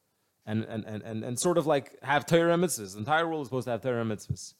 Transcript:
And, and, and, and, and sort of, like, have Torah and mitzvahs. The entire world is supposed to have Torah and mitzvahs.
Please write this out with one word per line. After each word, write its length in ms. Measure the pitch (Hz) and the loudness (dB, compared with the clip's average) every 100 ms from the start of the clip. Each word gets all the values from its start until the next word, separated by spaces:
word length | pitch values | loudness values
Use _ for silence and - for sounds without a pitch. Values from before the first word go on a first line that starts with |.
| _ _ _ _ | _ _ _ _
And, 200 | 107 107 | -4 -2
and, 200 | 113 110 | -2 -6
and, 180 | - 107 | -8 -10
and, 200 | 110 110 | -10 -10
and 140 | 120 123 | -8 -2
sort 180 | 180 170 | 2 2
of, 100 | 156 | 4
like, 340 | 143 - - | 2 0 -10
have 240 | 127 143 - | 0 0 4
Torah 260 | 165 170 | 4 6
and 120 | 170 | 4
mitzvahs. 300 | 180 117 98 | 2 -2 -8
The 40 | 104 | -6
entire 300 | 107 156 165 | 0 2 2
world 140 | 160 | -2
is 40 | 123 | -4
supposed 200 | 131 123 | -4 -2
to 40 | |
have 100 | 113 | -2
Torah 200 | 131 117 | 0 0
and 100 | 113 | 0
mitzvahs. 440 | 104 - 92 - | -4 -6 -8 -10